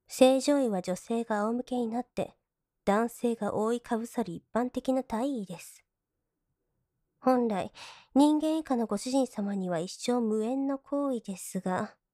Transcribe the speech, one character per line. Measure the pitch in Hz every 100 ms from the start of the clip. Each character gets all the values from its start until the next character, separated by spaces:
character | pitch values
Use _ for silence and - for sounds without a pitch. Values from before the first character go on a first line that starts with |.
| _
正 | - 262 262
常 | 269 285
位 | 247
は | 190
女 | 180 185
性 | - 233
が | 233 214
仰 | 214
向 | 240
け | - 247
に | 233
な | 233
っ | -
て、 | - - - _ _ _ _ -
男 | 202 233
性 | - 240
が | 226 202
覆 | - 214
い | 240
か | - 226
ぶ | 233
さ | -
る | 196
一 | 165 -
般 | 220 247
的 | 254 -
な | 262
体 | 254 220 277 254
位 | 185
で | 170
す。 | - - _ _ _ _ _ _ _ _ _ _ _ _ _ _
本 | 254 254 233
来、 | 190 - - - - -
人 | 254 294 302
間 | 311 320
以 |
下 | 311 247
の | 220
ご | 202
主 | 254
人 | 269 247
様 | - 202 202
に | 185
は | 170
一 | 175
生 | - - 247
無 | 220 214
縁 | 220 269 277
の | 277
行 | - 285 277
為 | 240
で | - 185
す | - 185
が、 | 185 180 214 - _